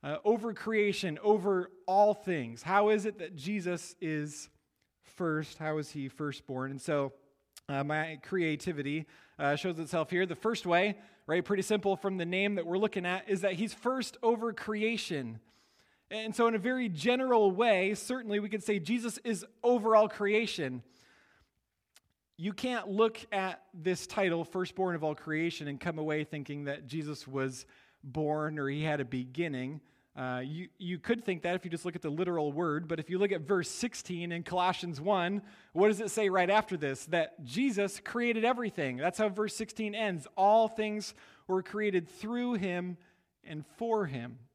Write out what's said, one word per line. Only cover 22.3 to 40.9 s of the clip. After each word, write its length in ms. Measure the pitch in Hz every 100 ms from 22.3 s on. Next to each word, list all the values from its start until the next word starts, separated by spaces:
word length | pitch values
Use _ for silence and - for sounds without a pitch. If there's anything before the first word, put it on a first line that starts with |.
| -
You 160 | 175
can't 360 | 196 254 240 190
look 300 | 196 220 220 -
at 300 | 202 190 - _
this 340 | 180 165 180 -
title, 360 | - 190 165
firstborn 520 | 165 185 175 - 185 165
of 80 |
all 120 | 156 147
creation, 520 | - 156 165 165 147
and 120 | 143
come 200 | 175 156
away 240 | 156 151
thinking 420 | 151 156 135 143 143
that 220 | 143 147
Jesus 400 | 151 151 147 -
was 380 | 135 135 127 - - _ _
born 540 | 139 135 151 151 151 151
or 100 | 139
he 160 | 143
had 160 | 156 147
a 60 | 127
beginning. 760 | 127 127 127 170 135 127 151 _ _ _
Uh, 280 | - 127 127
you, 240 | 131 156 180 _
you 220 | 175 175
could 240 | - 233
think 200 | 233 175
that 120 | 170 180
if 80 |
you 80 | 180
just 140 | 165 180
look 100 | 165
at 60 |
the 80 | 160
literal 420 | 147 180 170 151
word, 340 | 139 170 151 165
but 140 | 160
if 100 | 160
you 80 | 180
look 140 | 202
at 100 | 185
verse 280 | 147 196 165
sixteen 640 | - 240 - - 175 175
in 100 | 170
Colossians 560 | 170 175 180 180 175 143
one, 420 | 165 196 175 202 196 - -
what 160 | - 208
does 140 | 196
it 100 | 214
say 160 | - 202
right 220 | 185 180
after 260 | 208 214 180
this? 300 | 143 135 -
That 400 | 170 160 - 127
Jesus 560 | 143 277 202 202 -
created 400 | - 240 240 226
everything. 540 | 226 247 226 180 139 127
That's 200 | 160 180
how 120 | 214
verse 260 | 196 214 -
sixteen 400 | 220 - 220 208
ends. 320 | 220 175 135 -
"All 320 | 190 220 220
things 460 | 226 214